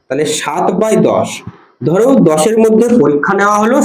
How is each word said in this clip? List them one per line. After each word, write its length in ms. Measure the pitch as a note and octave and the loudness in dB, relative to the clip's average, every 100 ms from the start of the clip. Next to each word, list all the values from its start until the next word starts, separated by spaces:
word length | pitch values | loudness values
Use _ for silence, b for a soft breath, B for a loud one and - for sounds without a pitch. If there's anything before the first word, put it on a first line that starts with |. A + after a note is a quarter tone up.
| - | -8
তাহলে 160 | C3+ | -6
সাত 460 | D3+ - D3 E3 - | -4 -4 -6 -4 -4
বাই 260 | G3 A3 F#3 | -2 -2 0
দশ, 460 | C3 F#2+ - - - B B - | 0 0 -4 -10 -18 B B -8
ধরো, 300 | C3 F#3 B3 | -2 0 2
দশের 440 | B3 E3+ D#3 G#3+ A3 | 4 2 2 0 2
মধ্যে 400 | A3 A3 A#3 - | 2 2 2 2
পরীক্ষা 340 | C#3+ C#3+ - | 2 0 -2
নেওয়া 240 | G3 G3+ G#3 | 0 0 0
হলো, 240 | A3 C4+ | 0 0